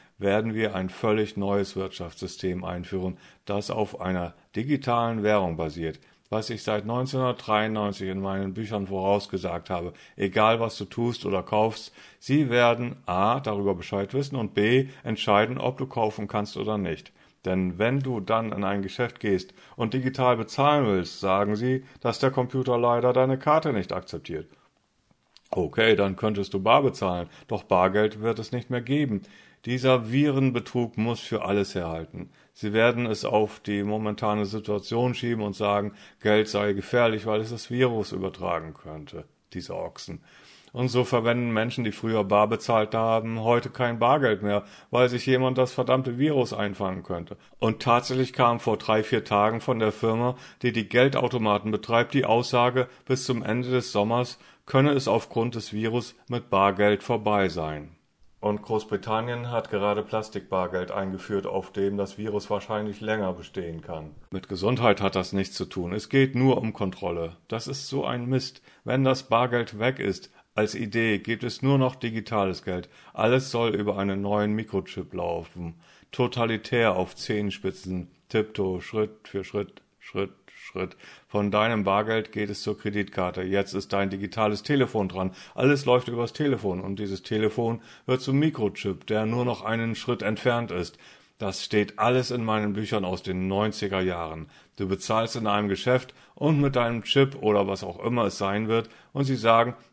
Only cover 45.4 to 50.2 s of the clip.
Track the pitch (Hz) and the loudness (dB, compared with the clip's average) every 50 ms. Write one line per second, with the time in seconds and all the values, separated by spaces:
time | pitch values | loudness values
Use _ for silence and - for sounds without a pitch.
45.4 | 131 127 127 131 127 123 - - 123 120 127 131 131 127 120 123 143 156 147 135 | 4 2 2 2 2 2 0 0 2 2 2 2 2 -2 0 0 2 2 4 2
46.4 | 120 104 104 107 104 101 95 - 104 92 92 92 82 - 92 85 85 - - - | 0 0 0 -2 -4 -4 -2 -4 -4 -4 -4 -6 -6 -6 -6 -6 -6 -10 -14 -18
47.4 | _ _ - - - 113 110 - - 127 120 120 123 - 127 131 131 127 - - | _ _ -6 -2 0 0 0 0 2 4 4 4 2 0 -2 -2 -2 -2 2 4
48.4 | 127 120 120 110 - 117 107 101 - - 110 110 107 - 123 110 - - 110 101 | 4 4 4 2 0 0 -2 0 0 2 2 2 2 2 0 -2 0 2 2 4
49.4 | 104 110 113 117 - - 123 113 110 107 104 - - 113 110 117 | 4 4 2 0 -2 -2 0 2 2 0 0 0 0 0 2 2